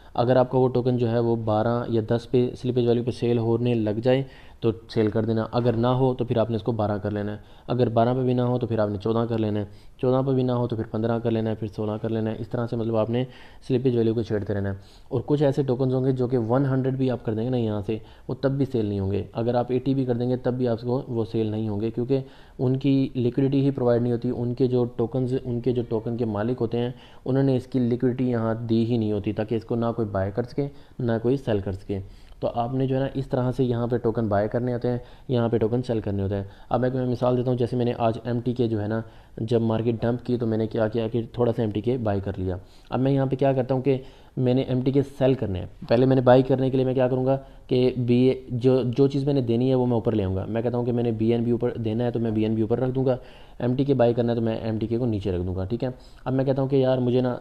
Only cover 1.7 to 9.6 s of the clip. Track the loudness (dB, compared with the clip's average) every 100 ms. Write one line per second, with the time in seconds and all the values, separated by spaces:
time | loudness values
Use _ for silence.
1.7 | 0 0 -2 0 -2 0 0 0 -2 -2
2.7 | 0 2 2 0 -2 0 2 2 2 2
3.7 | 0 0 0 2 2 0 -10 -20 -4 -2
4.7 | -2 -4 0 0 2 0 0 -2 0 0
5.7 | 2 2 2 2 0 0 0 0 -2 -2
6.7 | -2 0 -2 -4 -4 -6 -8 -14 -14 -4
7.7 | 0 2 4 2 2 0 2 2 0 0
8.7 | 0 0 -2 0 0 0 0 0 -2